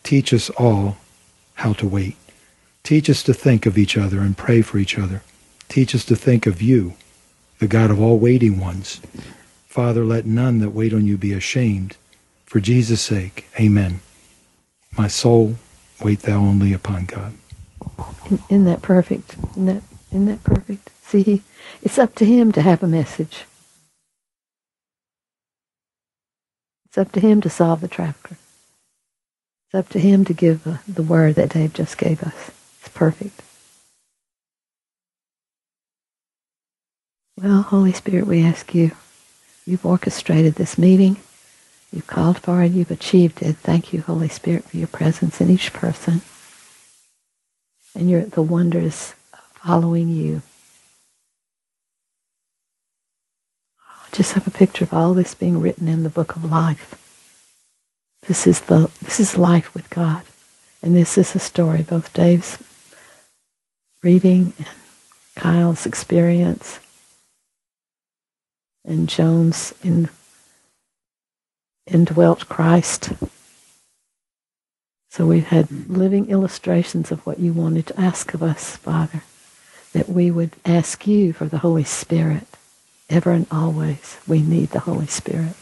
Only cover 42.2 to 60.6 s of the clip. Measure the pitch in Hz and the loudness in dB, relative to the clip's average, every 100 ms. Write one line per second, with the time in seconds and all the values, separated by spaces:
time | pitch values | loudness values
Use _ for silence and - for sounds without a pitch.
42.2 | 165 175 - 180 175 180 170 165 - 185 | 0 0 -2 0 2 0 -2 -6 2 4
43.2 | 170 - 165 156 - 170 - 175 156 165 | 4 0 -6 -4 0 -2 -2 -8 -4 -4
44.2 | 160 - - 170 - 165 165 - 156 - | -4 -4 -4 -4 -6 -10 -10 -2 -2 0
45.2 | 165 - 175 185 - - 175 - - 170 | -4 0 2 2 0 -6 -6 -4 -4 -4
46.2 | - - - _ _ _ _ _ _ _ | -6 -20 -20 _ _ _ _ _ _ _
47.2 | _ _ _ _ _ _ _ 196 175 175 | _ _ _ _ _ _ _ -4 0 0
48.2 | - - 160 170 175 170 165 - - - | -2 -4 -2 0 0 0 -4 -6 -16 -18
49.2 | _ - _ _ 175 170 170 170 170 165 | _ -20 _ _ -2 0 2 -2 -2 -2
50.2 | 156 156 - _ _ _ _ _ _ _ | -4 -6 -10 _ _ _ _ _ _ _
51.2 | _ _ _ _ _ _ _ _ _ _ | _ _ _ _ _ _ _ _ _ _
52.2 | _ _ _ _ _ _ _ _ _ _ | _ _ _ _ _ _ _ _ _ _
53.2 | _ _ _ _ _ _ _ - - - | _ _ _ _ _ _ _ -20 -12 -2
54.2 | - 196 190 - 190 - 175 165 170 185 | -2 -2 -4 0 0 0 -4 0 2 0
55.2 | 180 - 180 170 170 - 165 160 160 170 | -2 -4 -2 0 -2 -2 -4 -2 -4 -4
56.2 | 160 170 160 160 160 147 - - _ _ | -6 -6 -4 -2 -2 -4 -12 -20 _ _
57.2 | _ _ _ _ _ _ _ _ _ _ | _ _ _ _ _ _ _ _ _ _
58.2 | - 175 180 170 - 170 165 - - - | -6 0 2 0 2 4 4 -2 -8 -2
59.2 | 202 180 175 170 - 175 - - 165 160 | 0 2 4 2 0 -16 -10 -4 -4 -4
60.2 | - _ _ _ | -10 _ _ _